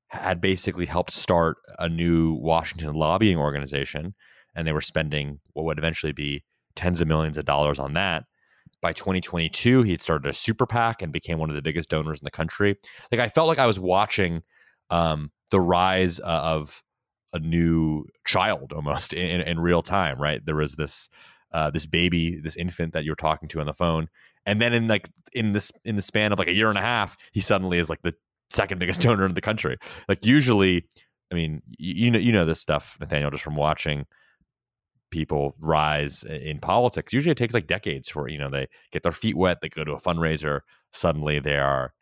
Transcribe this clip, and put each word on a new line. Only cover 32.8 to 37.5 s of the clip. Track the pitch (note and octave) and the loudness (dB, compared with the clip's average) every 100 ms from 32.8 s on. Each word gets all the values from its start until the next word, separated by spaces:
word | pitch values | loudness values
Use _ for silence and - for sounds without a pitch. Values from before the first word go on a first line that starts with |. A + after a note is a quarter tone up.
| - - | -2 -12
Nathaniel, | D2 D2 D2 | -4 -2 -2
just | C#2+ | -4
from | - | -6
watching | D2+ D2+ D2+ D#2+ D2 C#2+ _ _ _ _ _ _ _ _ _ _ | -2 0 0 -2 -4 -6 _ _ _ _ _ _ _ _ _ _
people | E2+ D2+ D2+ C#2+ - | -6 -2 -2 -2 -4
rise | D#2 D#2 D2+ D2 D2 C2 - | 0 2 2 0 -2 -6 -10
i-, | |
in | D2+ C#2+ D2+ | -10 -8 -8
politics. | - G2+ B2 - - | 0 2 2 0 -4
Usually | B2 D#3 | -2 0
it | C#3+ | 0
takes, | A#2+ | 0